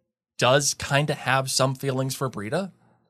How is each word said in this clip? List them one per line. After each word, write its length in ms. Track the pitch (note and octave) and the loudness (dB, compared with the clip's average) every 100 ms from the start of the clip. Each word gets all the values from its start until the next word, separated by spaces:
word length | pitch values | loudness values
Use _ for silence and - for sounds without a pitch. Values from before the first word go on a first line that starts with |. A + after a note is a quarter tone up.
| _ _ _ - | _ _ _ 0
does 360 | A#2+ C#3 C#3+ | 4 4 2
kinda 400 | - - C#3 D3+ | -4 0 0 2
have 360 | C#3 B2 C3 C3 | -2 0 0 0
some 220 | - C3+ C3 | 0 0 0
feelings 380 | C3+ C3 C3 C3 | -4 -2 -4 -4
for 120 | C3 | -4
Brita. 440 | G#2+ G#2 D#3+ F#3+ - _ _ | -4 -4 -4 -6 -12 _ _